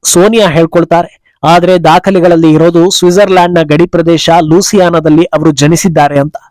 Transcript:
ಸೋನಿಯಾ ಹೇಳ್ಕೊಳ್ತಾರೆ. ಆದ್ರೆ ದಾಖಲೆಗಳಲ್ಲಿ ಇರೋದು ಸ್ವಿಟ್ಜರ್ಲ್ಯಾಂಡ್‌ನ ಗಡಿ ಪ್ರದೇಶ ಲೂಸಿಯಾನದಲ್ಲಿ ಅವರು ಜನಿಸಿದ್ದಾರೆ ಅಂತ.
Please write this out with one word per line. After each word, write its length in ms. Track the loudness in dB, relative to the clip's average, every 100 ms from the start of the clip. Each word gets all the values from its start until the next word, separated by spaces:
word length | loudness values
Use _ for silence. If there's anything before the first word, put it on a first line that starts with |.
| -2
ಸೋನಿಯಾ 440 | 0 2 2 0
ಹೇಳ್ಕೊಳ್ತಾರೆ. 840 | 0 -2 -2 -2 -2 -4 _ _ _
ಆದ್ರೆ 400 | 0 0 2 0
ದಾಖಲೆಗಳಲ್ಲಿ 680 | 2 0 0 0 0 2 2
ಇರೋದು 380 | 2 2 2 0
ಸ್ವಿಟ್ಜರ್ಲ್ಯಾಂಡ್‌ನ 720 | 0 0 0 0 0 0 -2
ಗಡಿ 220 | -2 0 0
ಪ್ರದೇಶ 440 | -2 0 -2 0 0
ಲೂಸಿಯಾನದಲ್ಲಿ 800 | 2 0 0 0 0 0 0 0
ಅವರು 280 | 0 -2 -2
ಜನಿಸಿದ್ದಾರೆ 680 | 0 0 0 -2 0 0 0
ಅಂತ. 160 | -4 -8 _